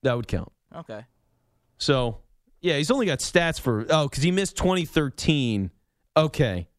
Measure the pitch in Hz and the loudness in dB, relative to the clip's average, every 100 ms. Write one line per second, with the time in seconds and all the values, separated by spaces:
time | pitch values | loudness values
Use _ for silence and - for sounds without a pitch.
0 | 135 120 110 92 - _ _ - 165 107 | 0 -2 -4 -6 -6 _ _ -18 -14 -16
1 | 117 _ _ _ _ _ _ _ - 135 | -16 _ _ _ _ _ _ _ 0 0
2 | 120 113 _ _ _ _ 175 143 147 269 | 0 -6 _ _ _ _ -4 -2 0 0
3 | 214 151 - 175 170 156 131 110 110 156 | 0 -2 0 2 2 -2 -2 -2 0 0
4 | 143 - 160 185 196 - 180 185 160 - | 0 0 0 0 -2 -2 0 0 0 0
5 | 143 - - 151 123 107 95 _ _ _ | -2 -2 0 2 2 0 -4 _ _ _
6 | _ - 156 - 127 90 82 | _ 2 2 4 4 4 -6